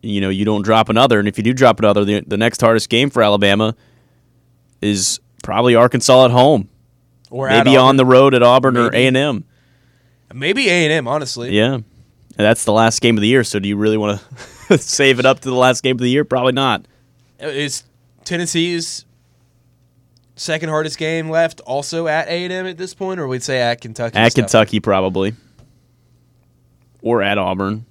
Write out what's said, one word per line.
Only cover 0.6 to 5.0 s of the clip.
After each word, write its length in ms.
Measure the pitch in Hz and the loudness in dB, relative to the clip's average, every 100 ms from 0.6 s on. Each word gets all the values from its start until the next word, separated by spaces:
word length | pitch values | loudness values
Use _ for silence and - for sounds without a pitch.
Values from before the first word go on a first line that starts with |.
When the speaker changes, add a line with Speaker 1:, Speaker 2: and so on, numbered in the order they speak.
Speaker 1:
drop 280 | 101 110 110 | 2 2 2
another. 280 | 113 131 110 | 2 4 2
And 100 | 104 | 0
if 100 | 101 | -2
you 40 | |
do 100 | 110 | -4
drop 260 | 123 127 107 | 4 4 4
another, 260 | 110 101 101 | 2 2 0
the, 160 | 104 | -2
the 160 | - 104 | -4 -2
next 240 | 113 - | -2 0
hardest 260 | 117 113 - | 0 2 0
game 220 | 117 139 | -2 0
for 140 | 131 | 0
Alabama 520 | 104 104 101 101 110 117 _ _ _ _ _ _ _ _ _ _ | 2 2 2 2 0 -4 _ _ _ _ _ _ _ _ _ _
is 400 | 104 101 | -4 -2